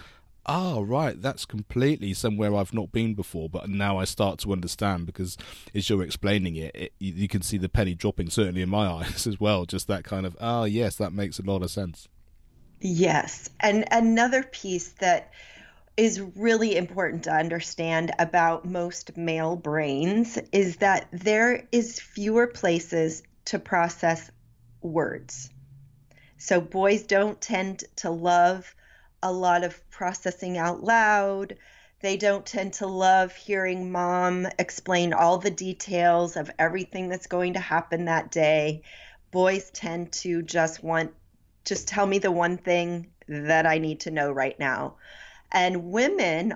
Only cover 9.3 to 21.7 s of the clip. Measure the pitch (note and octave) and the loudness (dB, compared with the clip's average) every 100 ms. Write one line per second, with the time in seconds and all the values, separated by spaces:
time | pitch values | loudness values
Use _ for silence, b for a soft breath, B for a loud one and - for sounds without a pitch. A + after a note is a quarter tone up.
9.3 | F#2+ G#2 G2 F2 F#2+ - F#2+ F#2 G2 F#2+ | 0 2 2 0 -4 -4 -4 -4 -6 -6
10.3 | E2+ A#2 A#2+ G#2+ G#2+ A2 - G2 G2 G2+ | -6 -2 0 0 0 -2 -2 -4 -4 -6
11.3 | - F#2+ G2 F2 - F#2 D#2+ - _ - | -4 -4 -2 -2 -4 -6 -8 -18 _ -20
12.3 | - - _ - - F#3+ E3+ F3+ D3+ - | -20 -20 _ -20 -8 -2 2 2 2 -2
13.3 | - - - G#3+ G#3 - A#3 A3+ A3+ B3 | -8 -16 -2 2 2 2 4 4 4 4
14.3 | C4 C4+ - G3 F3+ - - F#3 E3+ - | 2 -2 -8 -6 -6 -6 -2 2 2 0
15.3 | B B B B B _ - A3+ F#3 F#3+ | B B B B B _ 2 2 2 -8
16.3 | F#3+ A3+ A3 A3 F3+ F3 F3+ E3 E3 D#3+ | -2 2 4 4 2 0 -2 -2 -2 0
17.3 | D#3 E3 E3 - - E3 E3 E3 - E3 | 0 0 -4 -6 -4 0 0 0 0 2
18.3 | F3 E3 E3 F3+ F3+ F3 F3 - - E3 | 4 4 2 -4 -4 -4 -8 -12 -6 -2
19.3 | D#3+ D#3+ F3 D3+ D3+ D3+ C3+ E3+ G#3+ A#3 | 0 -2 -2 -2 -2 0 0 0 2 0
20.3 | - - G3 F#3 E3 G3+ F#3+ - F3 F#3+ | -4 0 2 2 2 2 2 -2 -4 2
21.3 | G#3+ A#3 B3 - | 4 4 2 0